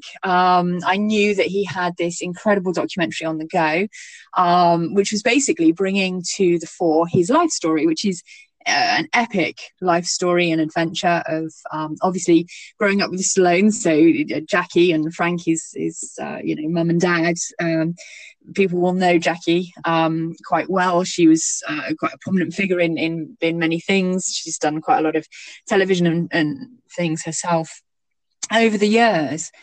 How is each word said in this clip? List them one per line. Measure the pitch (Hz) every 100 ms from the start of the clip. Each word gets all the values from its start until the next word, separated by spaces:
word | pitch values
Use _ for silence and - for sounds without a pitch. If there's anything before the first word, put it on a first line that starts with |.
| - -
Um, | 190 180 180 180 175 175
I | 170 196
knew | 208 214 202 196
that | 165
he | 196
had | 190 185 180 175
this | 170 175
incredible | 180 175 214 202 185
documentary | 170 - - 160 - 160
on | 160
the | 160
go, | 180 156 160 208 - - - - -
um, | 175 180 170 170 165 196
which | 202
was | 208
basically | - 185 - 160 165
bringing | 165 190 196 185 185 175 -
to | 185 170
the | 165
fore | - 170 156 170
his | 190 175
life | 294 339
story, | - 165 160 165
which | 160
is, | 202 175 - - - _ -
uh, | 202 - -
an | -
epic | 240 233 196 143 - - -
life | 185 170 175
story | - 180 175 175
and | 160
adventure | 156 170 165 156 180 170 -
of, | 160 160 - -
um, | 156 156 156
obviously | 190 185 175 165 170 - - -
growing | 208 202
up | 170
with | 185
the |
Stallones. | 190 - 180 175 214
So, | 208 170 151 165 139 151 147
uh, |
Jackie | 156 185 180 175 180
and | 156 156 170
Frank | 170 175 170
is, | 165 -
is, | - 165 170 - -
uh, | 147 151
you | 165 151
know, | 151
mum | 170 165
and | 170
dad. | 175 170 170 170 - -
Um, | 170 165 170 170 - - - _ -
people | 175 190 175
will | 180
know | 185 180 170
Jackie, | 170 170 - 170 175 -
um, | 160 165 160 160 165 165 -
quite | 160 151
well. | 185 180 175
She | 185 - 165
was, | 160 - - -
uh, | 156 - 311
quite | -
a | -
prominent | - 185 165
figure | 175 190 180
in, | 170 156
in, | 160 165 156 -
in | 165 170
many | 165 165
things. | - 196 185 185 -
She's | - 165 -
done | 151 156
quite | - 151
a |
lot | 156 156
of | - - - - -
television | 202 190 185 175
and, | 165 170
and | 170 151 139 131 - _ -
things | 170 160 165
herself | 156 180 165 160 - _ _ _ _ _ - -
over | 220 226 208
the | 208
years. | 226 233 175 139 156 - _